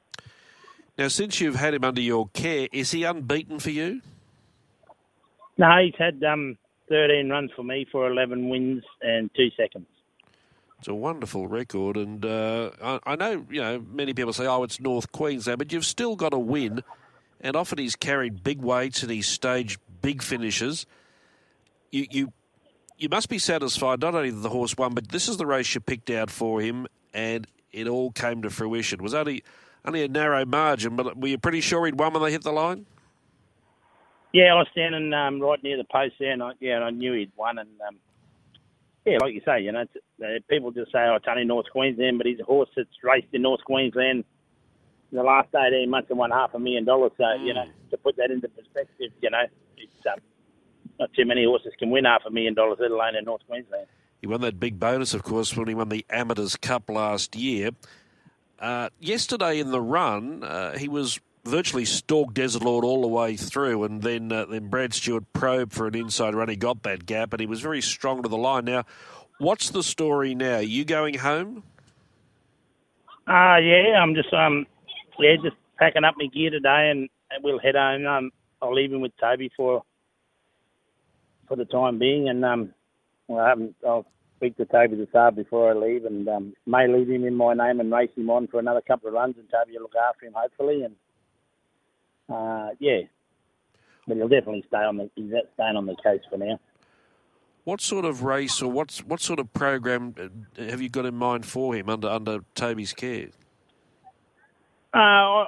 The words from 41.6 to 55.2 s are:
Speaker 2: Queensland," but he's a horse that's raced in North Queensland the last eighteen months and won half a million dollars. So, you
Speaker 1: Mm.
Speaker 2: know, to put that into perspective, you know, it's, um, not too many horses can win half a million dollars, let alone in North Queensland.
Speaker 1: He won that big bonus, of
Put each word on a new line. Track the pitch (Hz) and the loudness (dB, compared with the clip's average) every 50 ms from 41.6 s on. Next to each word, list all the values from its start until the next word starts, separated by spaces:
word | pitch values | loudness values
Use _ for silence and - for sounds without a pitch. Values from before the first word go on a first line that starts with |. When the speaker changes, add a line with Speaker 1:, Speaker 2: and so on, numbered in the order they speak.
| 110 - | -2 -2
Speaker 2:
Queensland," | - 131 131 135 127 113 127 127 123 120 | -2 0 0 0 2 2 2 2 2 2
but | 123 | 0
he's | 120 123 113 | -2 -2 -2
a | 110 | 0
horse | - 131 143 135 - _ | 2 4 4 4 2 _
that's | - - - - - - | -6 -6 -6 -10 -4 2
raced | 123 131 127 117 - - | 2 2 2 2 -2 -2
in | 127 | 0
North | 127 131 131 120 - | 2 2 0 0 -2
Queensland | - 135 135 135 123 113 123 127 131 131 123 113 - _ _ _ _ _ _ _ _ _ _ _ _ _ _ _ _ | -2 0 0 0 0 0 2 2 2 2 0 -4 -6 _ _ _ _ _ _ _ _ _ _ _ _ _ _ _ _
the | - 123 | -4 0
last | 123 131 135 135 135 - - | 4 6 6 6 4 4 2
eighteen | 147 135 127 131 131 127 123 | 2 4 4 4 2 2 0
months | 131 135 123 - | 0 -2 -2 -2
and | 123 123 | -2 0
won | 123 117 | 0 2
half | 120 127 131 120 - | 2 2 2 0 -2
a | 120 | -4
million | 120 127 123 120 110 | -4 -2 -2 0 2
dollars. | 117 127 131 131 117 - - | 4 4 4 4 2 2 2
So, | 127 113 110 | 0 0 0
you | 104 - 123 | 0 -2 -4
Speaker 1:
Mm. | 120 | -4
Speaker 2:
know, | 127 127 - - - - - | -4 -6 -8 -12 -20 -10 -10
to | - - | -10 -4
put | - 139 135 | -2 -2 0
that | - 123 127 | 0 -2 -2
into | 131 127 120 120 | -2 -2 -4 -6
perspective, | - - - _ _ 139 139 - _ - 127 117 107 _ | -10 -16 -20 _ _ -8 -8 -8 _ -12 -14 -14 -10 _
you | - 113 | -4 -2
know, | 110 117 120 113 - _ _ _ _ - | 0 0 -2 -2 -4 _ _ _ _ -20
it's, | 113 - _ _ - 131 | -20 -20 _ _ -6 -6
um, | - 101 - _ _ _ _ _ _ _ _ _ _ _ _ - - - | -6 -6 -10 _ _ _ _ _ _ _ _ _ _ _ _ -20 -8 -6
not | 127 - - | -8 -2 2
too | - 123 | 2 2
many | 120 120 123 120 | 4 4 4 4
horses | 117 123 117 - 117 - - | 4 4 2 0 -6 -8 -6
can | 127 113 | -2 0
win | 123 135 131 | 2 4 6
half | 123 120 110 - | 6 6 4 4
a | 110 | 0
million | 110 113 113 113 110 | -2 -2 -2 0 2
dollars, | 107 110 110 104 98 | 4 4 4 2 2
let | 123 120 | 0 0
alone | 113 113 113 113 110 | 0 0 0 0 -2
in | 107 104 | -4 -4
North | 113 113 107 - - | -6 -8 -8 -8 -10
Queensland. | 120 123 123 104 101 101 98 - _ _ _ _ _ _ | -12 -12 -10 -10 -10 -12 -12 -12 _ _ _ _ _ _
Speaker 1:
He | - 98 | -8 -6
won | 110 120 | -4 -2
that | 123 120 101 90 | -2 -4 -2 -2
big | 104 120 110 92 | -4 -4 -4 -2
bonus, | 92 117 127 131 131 120 - | 0 0 0 0 0 -2 -4
of | 107 | -6